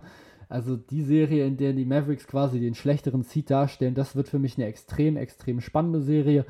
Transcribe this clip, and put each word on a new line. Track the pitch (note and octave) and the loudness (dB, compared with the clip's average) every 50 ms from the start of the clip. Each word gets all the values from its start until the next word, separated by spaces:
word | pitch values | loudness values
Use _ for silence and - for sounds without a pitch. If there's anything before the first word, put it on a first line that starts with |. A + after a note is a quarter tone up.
| - - - - - - - - - - | -2 -8 -18 -20 -20 -20 -20 -20 -16 -8
Also | - B2+ A#2 B2+ B2+ | -8 -6 -4 -4 -6
die | A#2 A#2 - C3+ D#3 D3+ | -6 -8 -8 -6 -6 0
Serie, | C3+ D3 D#3 D#3 C#3 D#3 D3 C#3 | 2 2 2 4 2 2 2 2
in | C3+ C3+ | 0 0
der | B2+ C#3 C#3 C3+ | 0 0 0 0
die | C3 C3 | 0 0
Mavericks | B2+ C3+ D3 C#3+ C#3+ D3 C3 - - | 0 0 0 0 0 -4 -4 -6 -6
quasi | - C#3 C#3 C3+ B2+ A#2+ | -2 -2 0 0 0 0
den | A#2+ A#2+ A2+ | -2 -2 -4
schlechteren | - - C#3+ D3 D3 - C#3 B2 C3 A#2 | -2 0 0 0 0 0 -2 -2 -2 -2
Seed | - - D#3 C#3+ - | -2 -4 -4 0 2
darstellen, | C3+ C3+ C#3+ C#3 - - C3 B2+ B2+ | 2 2 2 0 0 -2 -2 0 0
das | C3 C#3 - - | -2 -4 -2 -2
wird | C3+ C#3 - | -4 -4 -2
für | - C#3+ | 0 0
mich | C3+ B2+ - | 0 0 -2
eine | - B2 G#2+ | -4 -4 -4
extrem, | G#2+ - - - - - D3 D#3 D#3 | -6 -10 -12 -8 -2 0 2 2 2
extrem | C#3+ - - - _ - C3 A#2+ B2 | 0 -4 -8 -10 _ -6 -6 -4 -4
spannende | A2+ - - D3+ E3 E3+ E3 D#3 | -6 -2 -2 0 0 2 0 0
Serie. | C#3 C#3 D3+ D3+ C#3 D3 D3 C#3+ C3 - | 0 2 2 2 4 4 4 4 2 0